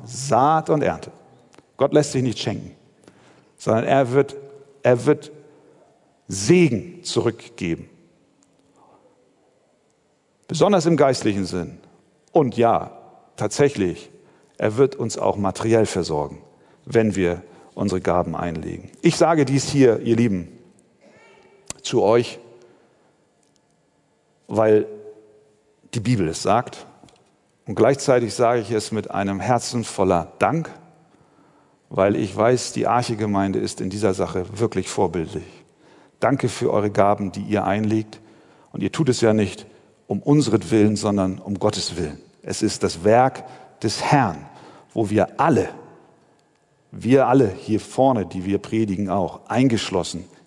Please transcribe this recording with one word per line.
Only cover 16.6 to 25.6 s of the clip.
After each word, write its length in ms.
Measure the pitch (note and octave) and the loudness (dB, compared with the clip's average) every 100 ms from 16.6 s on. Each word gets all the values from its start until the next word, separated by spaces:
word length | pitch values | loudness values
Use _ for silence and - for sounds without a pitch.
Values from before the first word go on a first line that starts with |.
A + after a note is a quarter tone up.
| _ _ - | _ _ -2
wenn 300 | A2+ A2 F#2+ | 0 2 2
wir 280 | F2 F2 - - - - | 0 -2 -8 -20 -18 -6
unsere 260 | G2+ F2+ | -4 -2
Gaben 340 | F#2 F2 E2+ D#2+ | 0 0 0 -4
einlegen. 540 | F2 D#2+ E2 E2+ - - | -6 -8 -10 -12 -14 -2
Ich 120 | F3 - | 0 4
sage 300 | D#3+ E3 C3 | 4 4 2
dies 240 | C#3 - | 0 0
hier, 300 | C#3+ B2+ G#2+ | 4 4 4
ihr 160 | A#2 A2+ | 2 2
Lieben, 420 | A#2+ F#2 E2 - - _ _ _ _ _ - _ _ _ - - | 2 0 -6 -16 -20 _ _ _ _ _ -20 _ _ _ -20 -16
zu 180 | - A#2+ | -4 2
euch, 380 | F#2+ A#2 A#2+ - - - - _ _ _ _ _ _ _ _ _ _ _ _ _ _ _ _ _ - | 4 4 2 -6 -20 -20 -20 _ _ _ _ _ _ _ _ _ _ _ _ _ _ _ _ _ -6
weil 400 | G#2+ A2 G#2+ - - - - _ _ _ _ | 0 4 4 2 -8 -18 -20 _ _ _ _